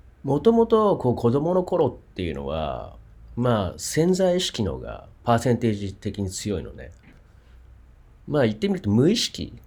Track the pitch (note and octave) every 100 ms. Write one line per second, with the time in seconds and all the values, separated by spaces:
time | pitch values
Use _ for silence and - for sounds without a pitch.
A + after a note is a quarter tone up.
0 | - _ C3+ C#3+ A3+ A#3 A3+ A3 G#3+ D#3
1 | B2 A2 A#2+ C3+ D#3+ F#3 F3+ F3 C#3 -
2 | - - E2+ C#2 C#2 D#2 D2 B1 G1+ -
3 | - - - - B2 A2 F#2 - - D3+
4 | E3+ F#3 F#3 F3+ F3+ - F#2+ C2 A1+ A1
5 | - - - A#2 B2+ A#2 A#2 G#2 G2+ F#2
6 | G#2+ G2 G2 - G#2 F2+ B1+ A#1+ B1 -
7 | - - - - _ - - - - -
8 | - - - D3 A#2 G#2+ G3 F#3 G2+ G#2+
9 | D3+ A#3 - - D#2+ -